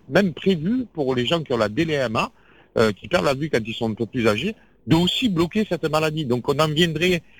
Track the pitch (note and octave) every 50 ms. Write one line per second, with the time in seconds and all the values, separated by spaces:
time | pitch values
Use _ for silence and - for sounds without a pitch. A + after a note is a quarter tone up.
0 | _ - C3+ F3 G#3 F3+ - - - F#3+ F#3+ D#3 D3+ F#3+ A#3+ C4 B3 - - E3
1 | C#3 B2+ C3 B2+ A#2+ A#2+ E3+ E3+ C#3+ - C3 A#2 G#2+ G#2 G#2+ C#3 E3+ D#3+ D3+ C#3+
2 | B2+ A2+ A2 C3 F#3 - - _ _ _ _ - _ _ - A#2 A2+ A2 G2 -
3 | - G#2+ E3+ F3+ F3 D3+ C3+ C3+ D#3 D3+ - B2 G#2+ A2 A2 - A#2 A2+ G#2+ -
4 | A#2 G2+ - C3 A2 A2 G#2 G#2+ D3 G#3 A3 - _ _ _ _ - - D3+ E3
5 | F3+ F3+ - - C4+ A3+ F#3 D#3+ F3 E3 - G#3+ G#3+ - F3+ D#3+ - D#3 D3 D#3
6 | D#3 D#3 D#3 D#3 D#3 A#2 B2 B2 A#2 C#3+ C#3 C#3 D#3 D#3 D3+ D3+ F3+ E3+ D3+ D3+
7 | E3+ F#3 F3+ E3 - _ _